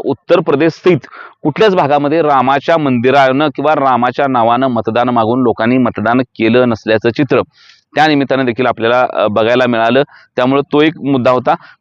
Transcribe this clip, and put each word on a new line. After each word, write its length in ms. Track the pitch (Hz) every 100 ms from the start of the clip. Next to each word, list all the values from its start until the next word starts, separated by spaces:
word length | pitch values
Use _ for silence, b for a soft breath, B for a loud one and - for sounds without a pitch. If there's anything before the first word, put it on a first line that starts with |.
उत्तर 360 | - 139 - 175
प्रदेश 320 | 165 139 160
सहित 260 | - 180 156 - B B B
कुठल्याच 320 | 156 143 220
भागामध्ये 480 | 185 143 143 143 165
रामाच्या 560 | 151 135 127 139 - 165
मंदिरानं 720 | 143 123 123 139 135 131 151
किंवा 260 | 135 147
रामाच्या 520 | 151 135 123 123 123 143
नावानं 380 | 131 113 120 135
मतदान 420 | 117 110 110 123
मागून 340 | 120 113 123
लोकांनी 360 | 123 104 113 131
मतदान 420 | 120 - 107 123
केलं 480 | 127 - 113 123 123
नसल्याचं 400 | 110 - 110 117
चित्र 300 | 117 143 127 92 b b b _
त्या 120 | 139 156
निमित्तानं 380 | 143 135 135
देखील 220 | 131 113 123
आपल्याला, 400 | 113 113 123 127
अ, 140 | - 107
बघायला 380 | 107 110 123 127
मिळालं, 340 | 117 113 127 143 b b -
त्यामुळे 260 | 127 139
तो 200 | 139 143
एक 100 | 156 160
मुद्दा 300 | 135 139 123
होता. 240 | 127 139 165 B B